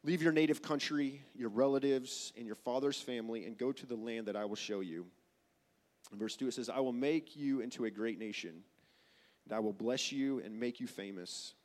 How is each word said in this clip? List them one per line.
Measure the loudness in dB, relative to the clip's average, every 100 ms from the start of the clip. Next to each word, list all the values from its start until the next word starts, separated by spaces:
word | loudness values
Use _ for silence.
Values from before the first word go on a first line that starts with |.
'Leave | 2 4
your | 6
native | 6 6 4
country, | 2 0 2 2 0 -2 -14
your | -4 0
relatives, | 4 6 6 6 4 2 -8 -8 -8
and | -8
your | -6
father's | 0 2 2 0
family, | -4 -4 -2 -4 -6
and | -2
go | -2
to | -2 -4
the | -4
land | -4 -4 -2
that | -2
I |
will | -2 -4
show | -2 -2
you.'" | -2 -6 -10 _ _ _ _ _ _ _ _ _ -16
In | -6
verse | -4 -2
two, | -2
it |
says, | -2 -2
"I | 0
will | 2
make | 2 2 2 0 -4
you | 0 2
into | 0 -2 -2
a |
great | 0 -2 -2
nation, | -6 -6 -8 -12 -20 _ _ _ _ -20 -20 _ -4
and |
I | 0
will | 0
bless | 0 0 0 0
you | 0 0 0
and | -4 -2
make | -2 -2
you | -8
famous | -6 -6 -6 -8 -8 -10 -14